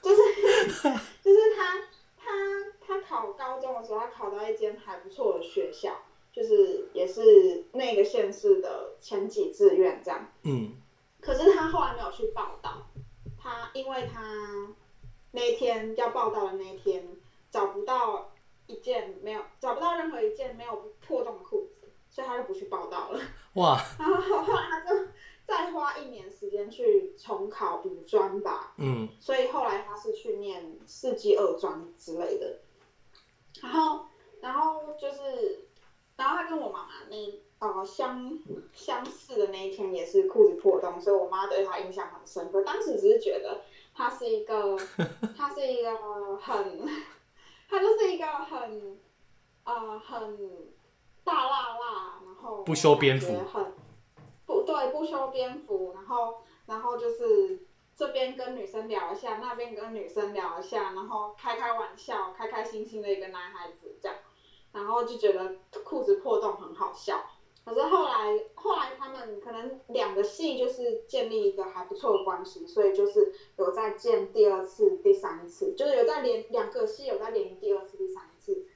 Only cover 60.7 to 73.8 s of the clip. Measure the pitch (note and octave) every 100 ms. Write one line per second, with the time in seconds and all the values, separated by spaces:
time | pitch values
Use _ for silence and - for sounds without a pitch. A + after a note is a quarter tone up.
60.7 | E3+ F#3 F#3 G#3+ G#3 G#3 - A#3+ A3+ A#3
61.7 | A#3 - - - - F#4+ - - A#3 A3+
62.7 | A3 G#3+ A3 G3+ F#3+ F#3 F#3 F3+ F3 F3
63.7 | - - - G3 - - _ _ _ _
64.7 | G#3 G3+ A#3 - A#3 G#3 F#3 F#3+ - _
65.7 | G#4+ - D#4 - G4 - A4+ - - -
66.7 | - - - - - - - _ _ -
67.7 | A3+ E4 F#4+ - - G#4+ G#4+ - - A4+
68.7 | - B3+ C4 C4+ C4 A#3 G3+ A#3 A3+ B3
69.7 | C4+ - G3+ G3 F#3+ G#3 - E4 C4 B3
70.7 | B3 A#3+ A3+ - C4 A3+ A3 G3+ G3 F#3+
71.7 | G3+ G3+ G3+ B3 G3 F#3 F3 F#3+ - -
72.7 | - G3+ G3 G3+ G#3 G3+ - - - F3+
73.7 | -